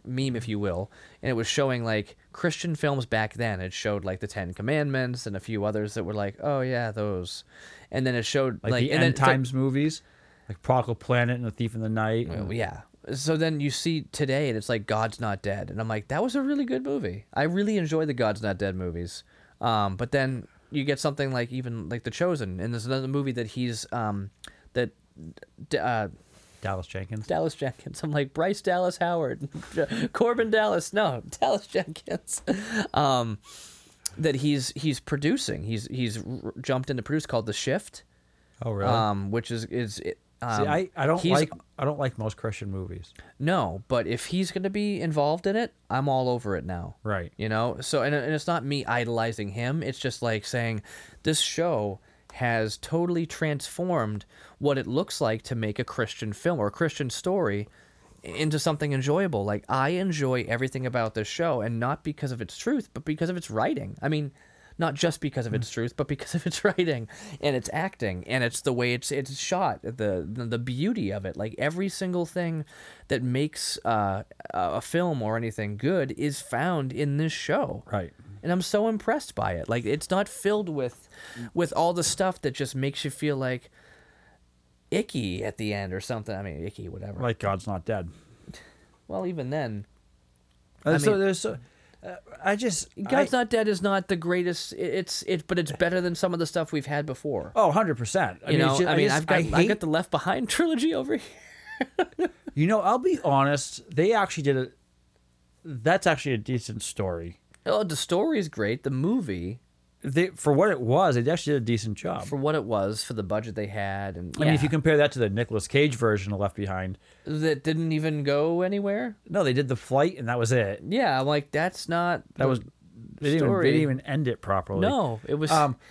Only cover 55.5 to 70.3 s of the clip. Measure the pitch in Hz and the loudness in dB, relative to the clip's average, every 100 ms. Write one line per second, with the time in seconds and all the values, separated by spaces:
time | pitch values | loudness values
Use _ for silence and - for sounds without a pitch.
55.5 | 117 107 104 120 - 110 - 110 101 170 | -2 -2 -2 -4 -2 -4 -4 -6 -2 -2
56.5 | 160 104 - 165 - 131 - 180 196 131 | 2 0 0 -2 0 -6 -2 -2 0 0
57.5 | 101 104 - - _ - - - 92 156 | 0 -4 -12 -20 _ -20 -20 -10 -2 0
58.5 | 151 165 147 147 135 135 160 190 113 101 | 2 0 0 0 0 2 2 2 0 0
59.5 | 104 - 131 139 180 190 151 131 127 110 | -2 0 0 2 2 0 0 2 0 0
60.5 | 117 131 131 127 123 113 110 107 - 165 | 0 0 -2 -2 0 0 -2 -4 -2 0
61.5 | 127 110 113 120 151 151 147 135 120 101 | 0 0 0 0 -2 -4 -4 -4 -4 -8
62.5 | - 233 285 - 135 156 151 170 180 - | -6 -2 0 -2 -8 -4 -2 -2 -2 -4
63.5 | 107 151 302 98 - 139 151 143 - - | 0 0 0 -6 -4 -2 0 -2 -8 -20
64.5 | - - - 165 139 165 - 147 131 113 | -20 -18 -4 -2 2 0 0 -4 -4 -2
65.5 | 107 113 - 117 - 139 143 - 170 175 | -2 -2 -2 -4 -2 -4 -4 -4 -4 -2
66.5 | - 202 185 170 127 110 - - 139 147 | 2 2 2 2 0 -4 -12 -16 -2 0
67.5 | 127 - 156 190 - 104 90 - 131 120 | 0 0 -4 -4 -2 -2 -2 -2 0 0
68.5 | - 143 120 123 123 - 139 131 139 - | 0 0 2 2 0 -2 -4 -4 -6 -2
69.5 | 185 165 98 101 123 104 92 78 | 0 0 -2 -6 -2 0 0 -2